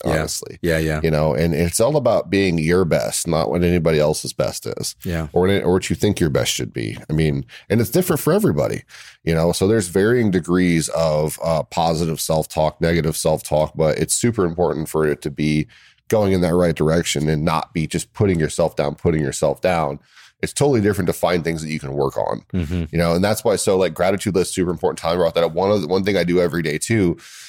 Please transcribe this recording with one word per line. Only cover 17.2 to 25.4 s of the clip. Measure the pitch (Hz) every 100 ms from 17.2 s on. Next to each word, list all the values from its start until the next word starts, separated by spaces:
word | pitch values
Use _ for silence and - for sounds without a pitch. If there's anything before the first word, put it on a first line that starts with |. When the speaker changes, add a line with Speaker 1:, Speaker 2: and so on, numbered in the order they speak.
| 76
Speaker 2:
and | 76
not | 82 80 -
be | 85 76
just | 85 -
putting | - 104 87
yourself | 76 - 80
down, | - 73 76
putting | 87 80
yourself | 69 - 76 69
down. | 92 87 73 73 _ - - -
It's | -
totally | - 143 123
different | 104 101 90
to |
find | - 85 87
things | 80 82
that | 78
you | 78
can | 69
work | 71 69 55
on, | 50 55 -
Speaker 1:
Mm-hmm. | 95 78 90 80
Speaker 2:
you | 82
know, | 85
and | 85
that's | 101 107
why, | 117 95
so, | - 95
like, | 92
gratitude | 80 90 101 107
list, | 92 87
super | - 87
important. | 85 87 69
Time | 82 90
about | 82
that. | 85